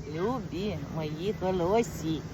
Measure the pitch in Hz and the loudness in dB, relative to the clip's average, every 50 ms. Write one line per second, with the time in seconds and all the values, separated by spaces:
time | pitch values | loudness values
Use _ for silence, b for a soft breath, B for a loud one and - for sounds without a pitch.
0 | - 147 156 160 185 226 262 247 196 147 - 175 202 208 175 151 143 - 127 160 | -8 -6 -2 0 0 0 0 0 -2 -4 -4 -2 -2 -2 -2 -2 -4 -4 -4 -2
1 | 160 151 156 151 175 208 196 160 180 185 185 180 165 180 208 233 233 - - - | -2 -2 -2 -2 -2 -2 0 0 2 2 2 4 4 4 6 4 4 2 -2 -4
2 | 160 160 160 139 - - | 0 0 0 0 -2 -6